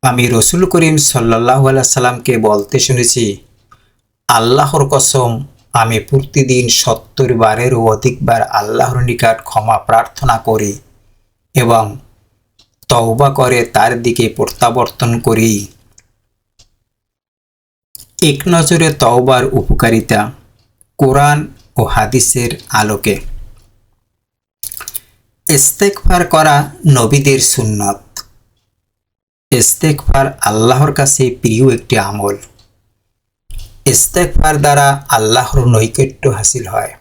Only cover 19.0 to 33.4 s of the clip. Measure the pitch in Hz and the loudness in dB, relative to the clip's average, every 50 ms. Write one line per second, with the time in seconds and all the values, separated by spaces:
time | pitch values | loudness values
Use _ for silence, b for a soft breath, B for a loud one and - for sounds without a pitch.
19 | - 117 123 131 123 131 131 123 123 - - 120 - - - - - 117 113 110 | 0 2 2 2 2 2 2 2 0 0 -2 -2 0 0 0 2 2 2 2 0
20 | 104 - 110 104 107 120 - - _ _ _ _ _ _ _ _ _ _ _ - | 0 0 -2 -2 -2 -4 -8 -16 _ _ _ _ _ _ _ _ _ _ _ 0
21 | 143 131 131 143 143 147 147 151 151 147 - - _ _ _ - 117 - - 113 | 2 2 4 4 2 2 2 0 -4 -8 -14 -20 _ _ _ -2 -2 0 0 -2
22 | 107 107 123 131 123 - - 131 120 117 - - - - - 110 107 104 104 101 | -2 0 0 -2 0 0 -2 -2 -4 -4 -6 -8 -12 -6 -2 -2 -2 -2 -4 -4
23 | - 107 98 - - - - - - - - _ _ _ _ _ _ _ _ _ | -2 -4 -4 -4 -6 -12 -12 -12 -14 -18 -20 _ _ _ _ _ _ _ _ _
24 | _ _ _ _ _ _ _ _ _ _ _ _ - - - - - B B B | _ _ _ _ _ _ _ _ _ _ _ _ -16 -14 -14 -14 -16 B B B
25 | B B B B B _ _ _ _ - 151 143 - - - - 202 202 196 - | B B B B B _ _ _ _ -2 -2 0 0 -2 -2 0 -2 -2 -2 0
26 | - - 180 175 175 - - 156 156 156 143 143 143 - - - - 165 139 123 | 2 2 2 2 2 2 2 2 4 4 2 2 0 -2 -8 -2 2 2 4 4
27 | 117 107 139 139 139 139 135 135 - - - - 113 107 107 101 101 101 98 - | 4 2 0 2 2 2 2 2 0 -2 -2 -2 -2 -4 -4 -4 -4 -4 -4 -6
28 | - _ _ - - _ _ _ _ _ _ _ _ _ _ _ _ _ _ _ | -10 _ _ -20 -20 _ _ _ _ _ _ _ _ _ _ _ _ _ _ _
29 | _ _ _ _ _ _ _ _ _ _ - 120 107 - - - - 156 147 143 | _ _ _ _ _ _ _ _ _ _ 0 0 0 0 -2 0 0 0 0 0
30 | - - - 139 139 139 - - - - 107 110 110 117 127 131 143 147 131 - | 0 0 2 2 2 0 -4 -4 -4 -2 -2 0 2 2 4 2 2 0 2 0
31 | 139 139 - - 131 123 123 - - 120 110 113 131 135 120 113 - - 123 110 | 0 0 0 0 0 -2 -2 -2 -2 -2 2 4 4 2 2 0 -2 -2 -2 -2
32 | 98 98 104 104 101 101 101 - - - _ _ _ _ _ _ _ _ _ _ | -2 -4 -6 -6 -4 -4 -6 -6 -12 -20 _ _ _ _ _ _ _ _ _ _
33 | _ _ _ _ _ _ _ _ | _ _ _ _ _ _ _ _